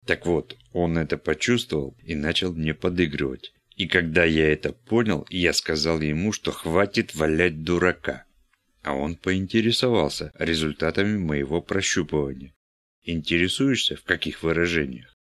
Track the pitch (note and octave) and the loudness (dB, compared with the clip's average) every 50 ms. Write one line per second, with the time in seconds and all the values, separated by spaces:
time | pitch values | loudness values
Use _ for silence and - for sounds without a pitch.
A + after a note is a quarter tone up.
0 | _ - E2 - - E2+ E2+ D2 - - - _ _ _ - F2 E2+ E2+ E2 E2 | _ -2 -2 -2 0 0 0 0 0 -6 -18 _ _ _ -2 0 0 2 2 0
1 | D#2 D2 D#2+ D2 _ - D#2 - - - B2 A#2 - - D#2+ D2+ C#2 C2+ - _ | 0 -2 -4 -4 _ -4 -2 0 2 0 0 0 0 -2 -4 -4 -4 -6 -10 _
2 | - - E2 D2+ D2 D#2 E2+ - F#2 F#2 E2+ D#2+ D#2 D#2 D#2 - - F#2 F2+ F2 | -10 -6 -6 -4 -2 -2 -2 -2 -2 -4 -4 -2 -2 -2 -2 -2 -2 -2 2 2
3 | F2+ D#2 C#2 C#2+ D2 C2+ C2 - - - _ _ _ _ _ - G2 D#2+ - F2+ | 0 0 0 -2 -4 -4 -4 -8 -14 -20 _ _ _ _ _ -6 -4 2 2 2
4 | E2+ E2 D#2 F2+ E2+ E2 D#2+ D#2 D#2 D#2 D2+ - - D2 - _ _ - A2 A#2 | 2 4 4 4 4 6 4 4 4 4 2 2 -2 -6 -8 _ _ 0 2 2
5 | A#2 G#2+ F2+ D2 - - F2 F2+ F2 E2 D2+ - - - D#2+ D2+ D2 E2 E2 D#2+ | 2 2 0 -2 -4 -6 -4 0 0 2 2 0 -2 -2 -2 0 0 0 0 0
6 | D#2 D2+ D2+ D#2+ F#2+ G#2+ G2+ - - D#2 - - - E2 E2 F#2 G2+ G2 - A#2 | 0 0 0 0 0 -2 -2 -2 -4 -6 -6 -4 -4 0 2 2 2 2 0 -2
7 | - - - D2+ D#2 D#2+ D#2 D#2+ F2 F2+ D#2 D#2 D#2 E2 F2 E2+ F2+ F2+ E2+ - | -2 -2 -2 0 0 2 4 4 2 2 0 -2 -2 0 2 2 2 2 0 0
8 | - - - - - _ _ _ _ _ _ _ _ _ _ _ - D#2 C#2+ C2+ | -6 -8 -8 -8 -14 _ _ _ _ _ _ _ _ _ _ _ -8 -6 -4 -2
9 | D2 D#2 E2+ - - F#2 F#2 F#2+ F#2+ F#2 - A2+ G#2+ A#2 - - - B2+ A#2 G2+ | -2 -4 -4 -4 -2 0 0 0 -2 0 0 2 2 2 2 2 2 2 4 4
10 | D#2 C#2+ - - D#2 D2+ - - E2+ E2 E2 D#2 D#2+ D#2 D2 - D#2 E2 D#2+ F#2+ | 2 2 -2 -6 -10 -10 -6 -4 -2 0 0 0 0 -2 -2 -2 -2 -2 0 0
11 | G2+ G#2 G#2+ G2+ F#2 D#2 D2+ C#2+ C#2 C2+ D#2 E2+ - - F#2+ G2 F#2+ - - F#2+ | 0 0 0 0 0 0 0 -2 -2 0 -2 -4 -2 -2 -2 -2 0 0 0 0
12 | E2 - E2 D2+ C#2+ C#2 C2 B1+ C#2 C2+ _ _ _ _ _ _ _ _ _ _ | 0 0 0 0 0 -2 -6 -10 -14 -16 _ _ _ _ _ _ _ _ _ _
13 | _ - E2+ D#2+ D2+ - - E2+ F2+ F#2 - - C3+ C#3 B2+ A2 - - D2 - | _ -4 -4 -4 -2 0 2 2 2 0 0 0 2 2 2 2 0 -2 -4 -4
14 | _ - F#2 E2+ - - - - - E2 E2 E2 E2+ F2 E2+ E2 D2 C2 B1+ A#1+ | _ -2 -2 0 0 -6 -6 -2 0 0 2 2 2 2 2 0 0 -2 -6 -12
15 | - - _ _ _ | -16 -20 _ _ _